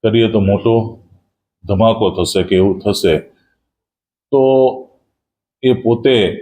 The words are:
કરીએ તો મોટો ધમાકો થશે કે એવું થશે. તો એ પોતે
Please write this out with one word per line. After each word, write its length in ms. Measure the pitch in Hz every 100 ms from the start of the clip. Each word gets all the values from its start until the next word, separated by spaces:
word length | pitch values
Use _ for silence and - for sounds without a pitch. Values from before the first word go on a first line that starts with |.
કરીએ 260 | 113 113 110
તો 120 | 107
મોટો 600 | 98 98 117 113 113 - _ _ _ _ _ _
ધમાકો 460 | - 98 113 113 101
થશે 320 | 85 85 95
કે 140 | 90 92
એવું 240 | 98 95
થશે. 380 | 104 98 92 78 - _ _ _ _ _ _ _ _ _ _
તો 120 | 139 131 131 127 - - _ _ _ _ _ _ _
એ 100 | 127
પોતે 640 | 127 113 117 127 123 90 -